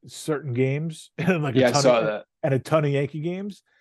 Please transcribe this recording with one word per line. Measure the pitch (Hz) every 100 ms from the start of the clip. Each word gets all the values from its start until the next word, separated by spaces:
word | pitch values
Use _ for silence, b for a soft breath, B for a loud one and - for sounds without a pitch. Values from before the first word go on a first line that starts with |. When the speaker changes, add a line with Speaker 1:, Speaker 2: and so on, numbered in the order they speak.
| -
Speaker 1:
certain | - - 147 151
games | 120 131 139 165 160 -
<laughs> | -
and, | 165 180
like, | 147 123
a |
Speaker 2:
Yeah, | 127
I |
Speaker 1:
ton | 120
Speaker 2:
saw | 139 120
Speaker 1:
of, | 110
Speaker 2:
that. | 104 - _
Speaker 1:
and | 151 131
a |
ton | - - 143
of |
Yankee | 139 139 160
games. | 151 180 202 190 _ B